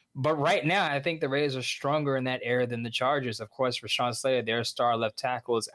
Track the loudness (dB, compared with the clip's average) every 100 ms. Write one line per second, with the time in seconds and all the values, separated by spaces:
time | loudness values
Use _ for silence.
0 | _ -2 0 2 2 2 2 2 2 0
1 | -2 -2 0 0 0 -2 -6 -4 0 0
2 | 2 0 0 -2 0 2 2 -2 -4 0
3 | 0 0 -2 -6 -8 -2 -2 -2 -2 0
4 | 0 0 2 2 2 0 0 0 2 2
5 | 0 -2 -4 -2 0 0 0